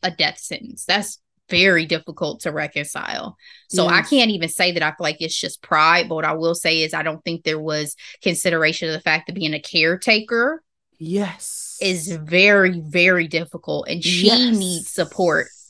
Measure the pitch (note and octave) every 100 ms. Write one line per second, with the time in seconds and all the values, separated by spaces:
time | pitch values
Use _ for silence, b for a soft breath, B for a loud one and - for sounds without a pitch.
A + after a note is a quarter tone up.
0 | F#3 - D3+ - - D#3+ - - - G3+
1 | G3+ - _ _ _ F3 F#3+ E3+ D#3+ D#3+
2 | - D#3 D3+ D3+ E3 D#3 D3 D3 D3 -
3 | - - - - B B B F3+ D#3+ F3+
4 | A3+ C#4 A3+ G3 D#3+ - F3+ E3+ D#3 D#3
5 | D#3+ D#3 D#3+ - F3+ - - D#3 D#3+ E3+
6 | D#3+ D#3+ D#3 D#3+ E3 E3 E3 D#3+ D#3 D#3+
7 | D#3 D#3 F3 E3+ D#3+ D#3 D#3 D3+ D3 -
8 | B B F#3+ E3 - E3 D#3 E3 D#3+ D#3+
9 | E3 D#3+ - F3+ D#3 D3+ - E3 D#3+ F#3
10 | - G#3+ G#3+ A#3 B3+ D#4+ - _ _ _
11 | D#3+ G3 G3 - - - - - G3 F3+
12 | D#3+ E3 D3+ F3+ G3+ G3+ F#3 F3 D#3 F3
13 | F3+ F3+ E3 D#3+ E3 E3 - D3 - E3+
14 | E3+ F3+ G#3 A#3+ B3 G#3+ F#3 E3+ - -
15 | E3 - F3+ D#3+ E3 - -